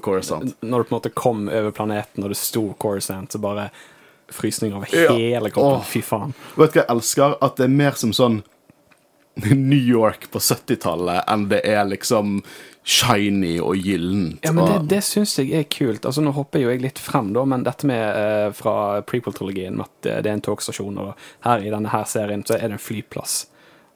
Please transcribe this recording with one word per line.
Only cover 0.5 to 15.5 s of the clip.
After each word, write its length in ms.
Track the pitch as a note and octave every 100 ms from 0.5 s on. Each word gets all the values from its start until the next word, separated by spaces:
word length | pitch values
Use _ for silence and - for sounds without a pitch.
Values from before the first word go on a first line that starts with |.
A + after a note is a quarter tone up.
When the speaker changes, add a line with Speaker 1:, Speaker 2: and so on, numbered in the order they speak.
| - A2+
Speaker 2:
når 140 | B2 A2+
du 20 |
på 60 |
en 60 | A#2
måte 100 | A2+
kom 320 | - B2+ A2 G2+
over 240 | A2+ G#2+ -
planeten, 480 | G#2+ G#2 - -
og 80 | G2+
det 80 | G#2
sto 240 | - A#2 G#2+ -
Coruscant, 560 | G#2+ G2 - F#2+ F#2+ A2
så 80 |
bare 240 | G#2 G2+ G2+ - - - - _ -
frysning 400 | - A2 - A2 G2
over 120 | G2
Speaker 1:
Ja. 200 | E3+ D#3+
Speaker 2:
hele 400 | A#2 A#2 A#2+ G#2+
kroppen. 300 | - C#3 C3
Speaker 1:
Åh. 20 | G2+
Speaker 2:
Fy 120 | A#2+
faen. 280 | - A2 G#2+ - - -
Speaker 1:
Vet 160 | D3+
du 80 | D#3+
hva 60 | -
jeg 60 | A#2+
elsker? 400 | - - C#3+ -
At 160 | C3+ -
det 80 | B2+
er 80 | C#3
mer 240 | C#3+ C3+
som 160 | A#2 G#2
sånn 240 | B2 G#2+ - _ _ _ _ _ _ _ _ -
New 400 | G#2 C#3 C3+ C#3+
York 520 | B2 A#2 G#2+ - -
på 60 | A2
syttitallet 880 | - B2+ - A#2 F#2+ E2 F2 F2 -
enn 140 | G#2+ G2+
det 80 | G2+ G2+
er 140 | G#2 G2+
liksom 540 | F#2+ - A2+ G#2 G2+ - - - - -
shiny 720 | - B2 G#2+ G#2 G2+ F2+ E2+
og 140 | - F#2+
gyllent 600 | F#2 F#2 F2 G2+ E2 D#2 D#3+
Speaker 2:
Ja, 60 | E3
men 100 | -
det, 120 | G3
Speaker 1:
og 80 | D3+
Speaker 2:
det 120 | G3 -
synes 300 | G#3 G#3 -
jeg 140 | C3+